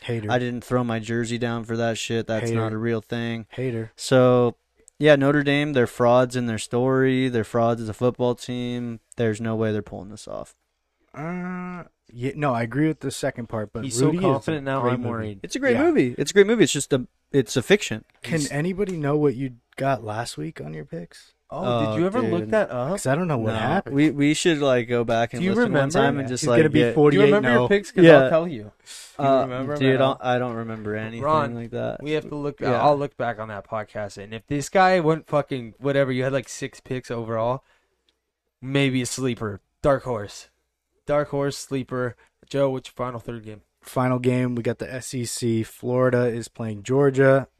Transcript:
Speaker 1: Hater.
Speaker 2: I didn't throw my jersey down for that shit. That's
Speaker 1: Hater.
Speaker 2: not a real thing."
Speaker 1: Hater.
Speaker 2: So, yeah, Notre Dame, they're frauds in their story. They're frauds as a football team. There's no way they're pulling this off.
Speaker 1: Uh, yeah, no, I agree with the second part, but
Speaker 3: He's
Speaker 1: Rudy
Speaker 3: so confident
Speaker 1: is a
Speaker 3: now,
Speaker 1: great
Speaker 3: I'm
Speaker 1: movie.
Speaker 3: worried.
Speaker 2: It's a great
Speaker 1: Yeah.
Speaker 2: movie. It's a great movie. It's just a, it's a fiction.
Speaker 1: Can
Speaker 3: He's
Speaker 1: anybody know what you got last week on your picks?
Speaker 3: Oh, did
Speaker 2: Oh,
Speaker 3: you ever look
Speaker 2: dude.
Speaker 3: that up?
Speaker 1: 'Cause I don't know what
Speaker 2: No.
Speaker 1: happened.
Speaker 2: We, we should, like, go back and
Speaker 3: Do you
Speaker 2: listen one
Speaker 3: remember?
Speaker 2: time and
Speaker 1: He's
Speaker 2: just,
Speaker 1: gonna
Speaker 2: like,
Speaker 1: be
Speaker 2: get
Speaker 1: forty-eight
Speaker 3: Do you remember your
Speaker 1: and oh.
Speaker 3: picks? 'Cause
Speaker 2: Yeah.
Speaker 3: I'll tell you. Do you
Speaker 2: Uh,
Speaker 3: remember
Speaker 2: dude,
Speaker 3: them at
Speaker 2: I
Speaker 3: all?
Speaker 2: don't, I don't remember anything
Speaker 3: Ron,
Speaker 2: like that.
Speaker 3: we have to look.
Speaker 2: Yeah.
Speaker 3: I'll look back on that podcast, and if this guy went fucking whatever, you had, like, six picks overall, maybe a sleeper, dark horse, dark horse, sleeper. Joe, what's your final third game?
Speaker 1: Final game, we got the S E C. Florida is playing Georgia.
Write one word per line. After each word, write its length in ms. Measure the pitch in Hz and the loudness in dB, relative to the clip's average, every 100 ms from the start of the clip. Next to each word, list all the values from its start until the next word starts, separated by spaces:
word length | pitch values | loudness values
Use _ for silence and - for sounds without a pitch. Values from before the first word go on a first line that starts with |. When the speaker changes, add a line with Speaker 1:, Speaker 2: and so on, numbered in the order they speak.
Speaker 1:
Hater. 280 | - 117 107 | -6 -6 -2
Speaker 2:
I 80 | 127 | -2
didn't 240 | 123 123 | -2 -6
throw 220 | - 123 120 | -2 -2 0
my 140 | 113 | -4
jersey 380 | 110 117 113 117 | -2 -4 -2 -2
down 280 | 120 117 110 | -2 -4 -4
for 100 | 117 | -2
that 220 | 117 110 | -2 -2
shit. 300 | - 117 110 | -2 -4 -2
That's 220 | 110 113 | -2 -2
Speaker 1:
Hater. 120 | 113 | -2
Speaker 2:
not 100 | 110 | -2
a 60 | 110 | -2
real 240 | 117 113 | -2 -4
thing." 440 | - 120 117 113 110 | -4 -6 -4 -6 -8
Speaker 1:
Hater. 420 | - 131 113 113 - | -6 -6 -4 -8 -10
Speaker 2:
So, 580 | - 131 127 123 120 - _ _ _ - | 2 6 6 6 4 0 _ _ _ 2
yeah, 180 | 147 143 | 6 6
Notre 260 | 139 147 | 6 2
Dame, 300 | 143 143 147 | 2 0 2
they're 140 | 135 117 | 2 0
frauds 500 | - 120 123 127 123 | 2 4 6 4 0
in 80 | 120 | -4
their 140 | 107 | -4
story. 680 | - 120 131 131 131 127 131 | -2 0 2 2 2 2 0
They're 160 | 120 | 0
frauds 380 | 104 117 117 117 | 0 0 2 0
as 80 | 110 | -4
a 40 | |
football 420 | 101 123 - 123 117 | -2 -2 0 -2 -2
team. 680 | - 123 123 123 120 113 _ - | -6 -8 -6 -6 -8 -10 _ -2
There's 240 | 117 107 | -2 0
no 140 | 113 110 | -4 -2
way 180 | 110 | -2
they're 80 | 107 | -2
pulling 280 | - 104 95 | -6 -14 -14
this 200 | 104 - | -16 -12
off. 260 | 52 - _ _ _ _ _ _ | -12 -14 _ _ _ _ _ _
Speaker 1:
Uh, 680 | - 160 180 180 180 180 180 160 _ _ | -12 -10 -8 -8 -8 -10 -12 -16 _ _
yeah, 180 | 120 131 151 | -8 -8 -2
no, 180 | 147 | -2
I 80 | 117 | -2
agree 260 | 117 131 156 | -2 0 0
with 120 | 151 | 0
the 100 | 139 | -6
second 380 | - 139 - 113 | -4 -6 -6 -8
part, 240 | 110 107 | -6 -6
but 100 | 117 | -8
Speaker 3:
He's 180 | 131 117 | -6 0
Speaker 1:
Rudy 180 | 143 175 | 2 2
Speaker 3:
so 140 | 185 | 0
confident 300 | 113 - 151 | 0 -2 -4
Speaker 1:
is 80 | 135 | -2
a 0 | |
Speaker 3:
now, 100 | 135 | -2
Speaker 1:
great 120 | 123 | 0
Speaker 3:
I'm 80 | 120 | -2
Speaker 1:
movie. 80 | 123 | -2
Speaker 3:
worried. 300 | 117 107 98 | -4 -6 -10
Speaker 2:
It's 120 | - 269 | -8 -4
a 40 | |
great 160 | 269 240 | 0 2
Speaker 1:
Yeah. 80 | |
Speaker 2:
movie. 320 | 339 277 127 120 | 4 4 2 0
It's 140 | 143 | 0
a 20 | |
great 120 | 202 196 | 4 4
movie. 160 | 233 | 6
It's 80 | 147 | 4
just 220 | 147 - | 2 0
a, 140 | 135 - _ - | -2 -2 _ -2
it's 260 | 139 - 127 | 0 0 -2
a 40 | |
fiction. 420 | - 202 - 110 _ _ | 2 2 2 -8 _ _
Speaker 1:
Can 180 | - 165 | -6 -4
Speaker 3:
He's 120 | 139 | -2
Speaker 1:
anybody 440 | 143 175 185 190 170 | -2 -4 -2 -4 -2
know 200 | 143 151 | 0 2
what 180 | 147 123 | 2 0
you 200 | 135 120 _ - | -6 -10 _ -4
got 260 | 135 120 | -2 -2
last 340 | 110 107 120 - | -4 -6 -8 -8
week 240 | 160 - | -12 -10
on 120 | 151 | -12
your 120 | 156 143 | -12 -12
picks? 480 | 165 170 - - _ - | -14 -14 -20 -20 _ -12
Speaker 3:
Oh, 300 | 143 127 120 | -6 -2 0
did 100 | 110 | 0
Speaker 2:
Oh, 80 | 110 | 0
Speaker 3:
you 80 | 180 | 0
ever 160 | 233 | 0
look 200 | 233 175 | 0 -2
Speaker 2:
dude. 100 | - | 0
Speaker 3:
that 180 | 220 185 | 0 0
up? 220 | 123 131 | -2 -4
Speaker 1:
'Cause 160 | 196 131 | -4 -2
I 80 | 147 | -2
don't 120 | 180 | 0
know 100 | 131 | -2
what 140 | 110 | -2
Speaker 2:
No. 40 | 110 | -2
Speaker 1:
happened. 360 | 120 185 117 139 | 0 -2 0 2
Speaker 2:
We, 160 | 151 | 2
we 220 | 143 143 151 | 4 0 2
should, 240 | 180 147 | 2 2
like, 280 | 143 123 117 | 2 2 2
go 160 | 120 | 0
back 300 | 117 113 117 | 2 0 0
and 60 | 120 | -2
Speaker 3:
Do 40 | 185 | 0
you 60 | |
Speaker 2:
listen 120 | 202 | 2
one 100 | 247 | 2
Speaker 3:
remember? 200 | 143 139 | 2 2
Speaker 2:
time 260 | 139 139 143 | 2 2 0
and 100 | 127 | -4
Speaker 1:
He's 100 | 123 | -4
Speaker 2:
just, 60 | 147 | 2
Speaker 1:
gonna 180 | 120 | 4
Speaker 2:
like, 80 | 156 | 4
Speaker 1:
be 80 | 147 | 4
Speaker 2:
get 140 | 120 | 2
Speaker 1:
forty-eight 260 | 156 147 180 | 6 6 6
Speaker 3:
Do 80 | - | 6
you 60 | |
remember 160 | 208 127 | 6 4
your 80 | 165 | 2
Speaker 1:
and 80 | 123 | 2
oh. 20 | |
Speaker 3:
picks? 240 | 202 202 | 0 0
'Cause 120 | 196 | 6
Speaker 2:
Yeah. 200 | 165 143 131 | 10 10 8
Speaker 3:
I'll 40 | |
tell 180 | 160 175 | 2 0
you. 240 | 120 104 _ - - - - | -8 -14 _ -20 -20 -18 -2
Do 60 | |
you 60 | 139 | 2
Speaker 2:
Uh, 120 | 135 | 4
Speaker 3:
remember 340 | 131 127 135 147 | 2 -4 -6 0
Speaker 2:
dude, 60 | 131 | 2
Speaker 3:
them 80 | 131 | 4
at 60 | |
Speaker 2:
I 40 | 131 | 2
Speaker 3:
all? 80 | |
Speaker 2:
don't, 120 | 135 127 | 0 -2
I 120 | 123 | 0
don't 180 | 123 113 | -2 -6
remember 400 | 113 110 104 107 | -8 -8 -6 -6
anything 280 | 110 113 | -6 -6
Speaker 3:
Ron, 320 | 143 156 139 117 | -2 0 -2 -6
Speaker 2:
like 160 | 117 | -8
that. 320 | 117 117 117 | -6 -6 -6
Speaker 3:
we 80 | 147 | -4
have 180 | 151 - | -4 -4
to 60 | 147 | -8
look. 260 | 143 - | -8 -4
Speaker 2:
Yeah. 180 | 107 120 | -2 2
Speaker 3:
I'll 160 | 139 143 | 2 2
look 200 | 143 - | -2 -6
back 220 | 120 107 | -6 -6
on 80 | 110 | -10
that 200 | 101 - | -12 -8
podcast, 500 | 110 101 104 101 101 | -10 -8 -10 -10 -12
and 120 | 104 110 | -14 -14
if 100 | - | -6
this 220 | 143 - | -6 0
guy 300 | 196 185 185 | 4 4 4
went 260 | 156 160 - | 2 -2 -2
fucking 460 | 147 - 131 117 - | -2 -2 -8 -10 -8
whatever, 320 | 135 139 131 | -2 0 0
you 120 | 127 | 0
had, 80 | 131 | -2
like, 160 | 135 - | -2 -6
six 320 | - 131 - | -12 -12 -12
picks 300 | - 127 - | -10 -10 -8
overall, 540 | 117 113 113 117 131 _ _ _ _ _ _ _ _ _ _ | -8 -6 -2 -2 -4 _ _ _ _ _ _ _ _ _ _
maybe 400 | 127 139 139 127 | -2 0 2 0
a 40 | 120 | -2
sleeper, 560 | - 131 117 107 101 _ _ | -4 -4 -4 -6 -8 _ _
dark 220 | 147 135 | 0 0
horse, 460 | 127 110 101 - - _ _ _ _ _ - | -2 -6 -8 -14 -20 _ _ _ _ _ -2
dark 240 | 147 143 | -2 0
horse, 280 | 143 139 - | -4 -4 -6
sleeper. 580 | - 135 123 127 123 - _ _ - | -8 -8 -6 -6 -6 -8 _ _ -6
Joe, 200 | 139 139 | 0 0
what's 200 | 131 - | -2 -10
your 40 | - | -8
final 240 | 127 117 | -8 -8
third 240 | - 117 107 | -12 -12 -14
game? 160 | 104 _ _ | -20 _ _
Speaker 1:
Final 380 | - 135 127 127 | -6 0 2 2
game, 360 | 127 127 127 120 | 2 2 0 0
we 80 | |
got 160 | 117 117 | -2 -4
the 120 | 95 | -8
S 200 | 127 - | -10 -8
E 100 | 127 | -8
C. 400 | 117 - 117 113 | -6 -4 0 0
Florida 600 | - - 120 127 127 123 123 | -2 -6 -2 2 4 4 0
is 240 | 117 110 | -2 -10
playing 340 | - 113 104 | -10 -8 -8
Georgia. 640 | 98 135 143 131 135 135 123 | 0 4 4 6 6 4 0